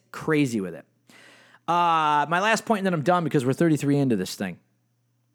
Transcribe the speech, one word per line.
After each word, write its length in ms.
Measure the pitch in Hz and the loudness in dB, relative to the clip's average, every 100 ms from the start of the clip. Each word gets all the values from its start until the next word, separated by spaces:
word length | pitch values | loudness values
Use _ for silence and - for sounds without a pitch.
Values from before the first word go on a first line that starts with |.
| _ | _
crazy 480 | - - 156 139 113 | -10 -2 0 0 -2
with 140 | 92 | -6
it. 120 | 80 - _ _ - - - _ - - | -10 -18 _ _ -20 -20 -20 _ -12 -4
Uh, 580 | 175 175 165 156 147 143 | 0 2 2 2 2 2
my 100 | 175 | 0
last 260 | 208 220 - | 0 0 0
point, 140 | 214 | -2
and 60 | 190 | 0
then 80 | 175 | 0
I'm 80 | |
done 200 | 143 180 | 2 2
because 220 | 160 151 123 | 2 0 0
we're 80 | |
thirty-three 440 | 135 170 147 143 143 | 2 2 2 2 2
into 180 | 139 107 | 2 0
this 180 | 92 | -4
thing. 240 | - 98 85 _ _ _ _ _ _ _ | -6 -10 -10 _ _ _ _ _ _ _